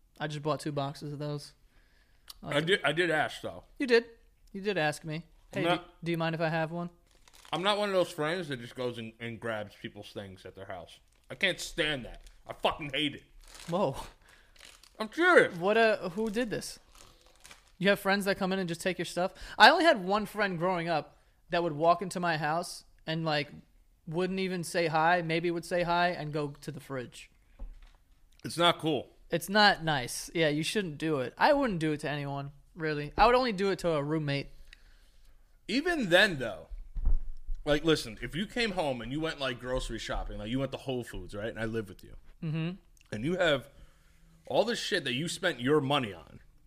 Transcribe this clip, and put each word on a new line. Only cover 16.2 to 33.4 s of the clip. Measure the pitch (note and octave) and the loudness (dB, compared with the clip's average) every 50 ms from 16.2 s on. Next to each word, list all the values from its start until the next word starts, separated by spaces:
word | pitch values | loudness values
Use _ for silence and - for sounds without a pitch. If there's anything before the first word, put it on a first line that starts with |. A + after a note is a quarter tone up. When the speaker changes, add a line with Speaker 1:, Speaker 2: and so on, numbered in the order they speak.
| A3 A3+ | -4 -2
Speaker 1:
did | G3 A#3 B3+ G#3+ | -2 -2 -2 -2
this? | D#3 - - - - - _ _ - - - - - _ _ - _ _ - - - - _ _ _ - | -4 -6 -6 -8 -12 -14 _ _ -20 -20 -20 -20 -20 _ _ -20 _ _ -20 -20 -20 -20 _ _ _ 0
You | F3 G3+ | 2 2
have | G3+ G3 | 2 2
friends | - G3 G3 G3+ F#3+ | 2 2 2 2 2
that | G3 F#3+ | 0 0
come | - G3 F#3 | 0 0 0
in | F#3+ F#3+ | 0 0
and | F#3+ E3 | -2 -2
just | E3+ E3 | -4 -4
take | - F#3+ F3 - | -2 -2 -2 -2
your | E3+ | -4
stuff? | - - F3 F3 F#3+ - - - - - | -4 -2 -2 -2 -2 -4 -8 -18 -4 6
I | - G#3 A#3+ | 10 10 10
only | D4+ F#4+ D#4+ | 10 10 6
had | E4+ D4 G#3+ F3+ | 6 4 4 2
one | F#3 G3 G#3+ G#3 | 0 0 0 -2
friend | - - G#3 G#3 G3 F3+ D#3+ | -4 -2 -2 -2 -2 0 -2
growing | E3+ F#3 F#3 E3+ E3 E3+ | -2 0 0 -2 -2 0
up | E3+ D3+ - - - _ _ _ _ _ _ - | 0 -2 -2 -4 -10 _ _ _ _ _ _ -2
that | F3 F3 | -2 0
would | E3+ E3+ D3+ | 0 0 0
walk | C#3+ D#3+ E3 F3 E3+ | 2 4 4 4 4
into | G3 F3+ - G3 | 0 -6 -4 -2
my | F3+ F3 E3 | -2 0 0
house | D3+ D#3+ D3 D#3 E3+ F3+ - - - - _ - - - | 0 0 0 0 -2 -2 -6 -10 -14 -18 _ -20 -12 -8
and, | - D#3+ E3 D#3+ | -6 -4 -2 0
like, | D#3+ D3 D3 D3 - - - - _ _ _ _ _ _ _ _ - | 0 0 0 0 -4 -8 -18 -20 _ _ _ _ _ _ _ _ -6
wouldn't | D#3 E3+ F#3 F3+ F#3+ F#3+ | -2 -2 -2 -2 -2 -2
even | F#3+ F#3 F#3 F3+ D#3+ | -2 -2 -2 -4 -6
say | - - F3+ E3+ D#3+ | -2 0 0 2 2
hi, | D#3 D#3+ D#3 E3 F3+ F3+ | 4 4 4 4 4 4
maybe | E3+ D#3+ D#3+ E3+ E3 F3 | 2 0 0 0 0 0
would | E3+ E3+ D#3+ | -2 -4 -4
say | - F#3 F3 E3+ | -2 -2 0 0
hi, | E3+ E3+ F3 F3 F3+ | 2 2 2 2 2
and | F3 C3+ D3+ D3+ | 0 -2 -6 -6
go | D3 D#3 D3 C#3+ C#3+ - | -4 -4 -4 -6 -8 -10
to | - - | -12 -12
the | C#3 C#3 | -12 -12
fridge. | - - C3+ C3 A#2 - - - - - _ _ _ _ - - - - - - - - - _ _ _ _ _ _ _ _ _ - | -10 -10 -8 -8 -8 -10 -12 -18 -20 -20 _ _ _ _ -16 -14 -14 -14 -14 -16 -20 -20 -20 _ _ _ _ _ _ _ _ _ -12
Speaker 2:
It's | C#3 - D#3 | -6 0 4
not | F3 E3+ D#3+ E3 | 4 4 4 4
cool. | - D#3+ D3+ A2+ F#2 - - - - - | 0 -2 0 -2 -2 -6 -14 -20 -6 -4
Speaker 1:
It's | - E3+ - - | -4 -4 -2 2
not | G3 G#3+ G#3 G3+ F3 D#3 D#3+ | 4 6 6 6 6 4 0
nice. | D#3+ D3+ C3+ A#2+ A#2+ - - - - - | 0 0 0 -2 -4 -8 -10 -10 -4 0
Yeah, | E3+ D#3+ D3+ | 2 2 2
you | D3 D3+ D#3+ | 2 0 -2
shouldn't | - - A3 G3+ E3+ D3 C3+ | -2 -2 -2 -2 -4 -4 -4
do | D#3 D#3+ D#3 C3+ | -2 -2 0 0
it. | B2 - - - | -2 -4 0 4
I | G3+ C#4 | 4 4
wouldn't | D4 C#4 C#4 A#3+ G3 E3 | 6 4 2 0 0 -2
do | D#3+ D#3 | -2 -2
it | D3+ D3 | -2 -2
to | D#3+ C#3+ | -4 -6
anyone, | C#3+ D3 C#3+ C#3+ C#3 C#3 C#3 C#3+ - - - _ - | -6 -6 -6 -6 -6 -8 -8 -10 -14 -18 -20 _ -10
really. | F3+ D#3+ D#3 D3+ D3 D3 D3 - | -6 -4 -4 -2 -4 -6 -2 4
I | - G#3 | 6 6
would | A#3+ A#3+ | 8 8
only | B3+ | 6